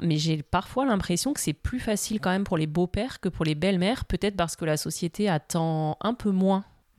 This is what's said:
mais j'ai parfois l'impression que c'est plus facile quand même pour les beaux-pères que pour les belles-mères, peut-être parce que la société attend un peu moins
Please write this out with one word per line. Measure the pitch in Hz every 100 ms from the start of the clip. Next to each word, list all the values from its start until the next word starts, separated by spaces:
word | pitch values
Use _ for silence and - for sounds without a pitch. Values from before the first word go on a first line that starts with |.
mais | 170 156
j'ai | 160 156
parfois | - 180 - 254 277
l'impression | 202 - 175 269
que | 285
c'est | -
plus | 147 - 254
facile | 233 208 - 214
quand | 185
même | 185
pour | 196 170
les | 156
beaux-pères | 160 180 196 247 -
que | 185
pour | -
les | 156
belles-mères, | 151 185 185 185 262 -
peut-être | 180 202 196
parce | 170 -
que |
la | 160 151
société | 160 - 170 - 208
attend | 156 - 170 160 156 156 -
un | 208
peu | 247 208
moins | 190 190 190 - - _